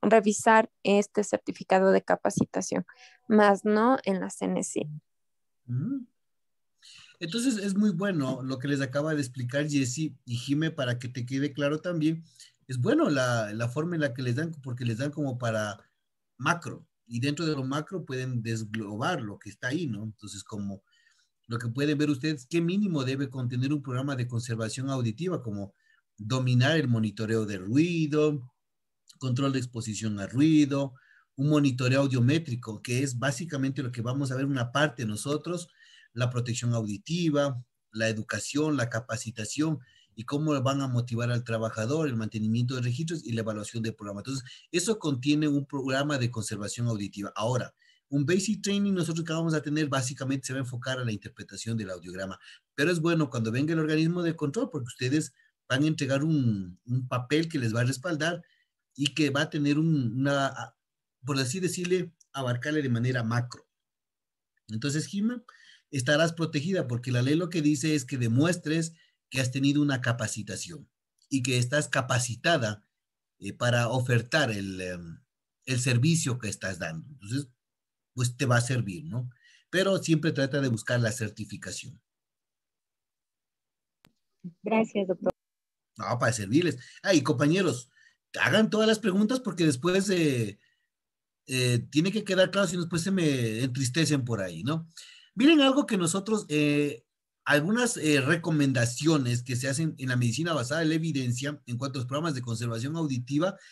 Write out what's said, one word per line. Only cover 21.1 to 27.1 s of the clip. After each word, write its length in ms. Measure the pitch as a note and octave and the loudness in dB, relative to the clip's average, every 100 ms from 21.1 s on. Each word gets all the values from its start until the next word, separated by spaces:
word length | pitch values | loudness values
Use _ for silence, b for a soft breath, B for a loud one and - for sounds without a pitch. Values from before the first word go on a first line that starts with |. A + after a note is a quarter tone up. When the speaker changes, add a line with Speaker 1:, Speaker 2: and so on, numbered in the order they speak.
| _ _ _ _ | _ _ _ _
Speaker 2:
lo 120 | A#2 | -6
que 100 | A#2+ | -6
pueden 280 | A#2 C#3+ D3 | -2 0 2
ver 140 | D3 | 2
ustedes, 360 | C#3+ D#3 D3+ - | 0 -2 -4 -4
qué 140 | E3+ | -2
mínimo 440 | E3+ F#3+ G#3 D#3+ | 0 0 0 0
debe 260 | B2+ C3+ C#3 | -2 -2 -4
contener 420 | C3 B2 B2+ C3 | -4 -4 -2 -2
un 100 | D3+ | -2
programa 320 | C3+ B2 C#3 | -2 -4 -2
de 140 | C3+ B2 | -2 -2
conservación 600 | A#2+ A2+ A2+ A2 A#2 C3+ | -4 -4 -4 -4 -4 -4
auditiva, 520 | C3+ A#2 G#2+ F3+ F3 | -2 -2 -2 -4 -4
como 300 | A#2+ G#2 G2+ _ _ _ _ _ | -6 -8 -10 _ _ _ _ _
dominar 580 | G#2+ C3 B2+ B2+ B2+ D#3+ | -4 -2 2 4 6 4
el 100 | C3+ | 4
monitoreo 600 | A#2 A2 | 2 0